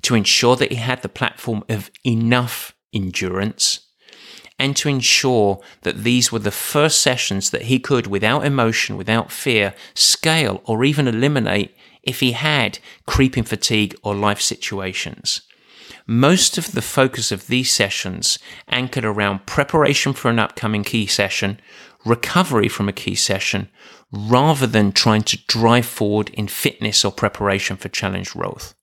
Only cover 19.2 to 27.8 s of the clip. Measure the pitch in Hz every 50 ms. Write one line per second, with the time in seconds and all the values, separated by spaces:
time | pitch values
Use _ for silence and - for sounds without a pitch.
19.2 | 104 101 98 98 - - - - 139 - - 160 147 - 143 - - 143 131 -
20.2 | - - 117 117 107 - - - - 107 107 104 101 - - 117 104 95 - -
21.2 | 101 95 - - - 98 98 - _ - - - - - _ _ _ 110 117 -
22.2 | - - - 175 185 170 139 113 101 - - - 104 101 98 - - - 98 -
23.2 | - - 101 95 - - - 98 98 - _ _ - - - - _ _ - 101
24.2 | 101 107 120 127 139 160 156 139 135 117 110 110 104 101 98 - - 113 107 107
25.2 | 107 - - - _ - - 117 113 117 117 123 120 117 - - 117 104 104 107
26.2 | 107 - - - 107 98 - - - - - - 113 107 101 - - 101 - -
27.2 | - 104 - - 104 101 98 98 - - 95 -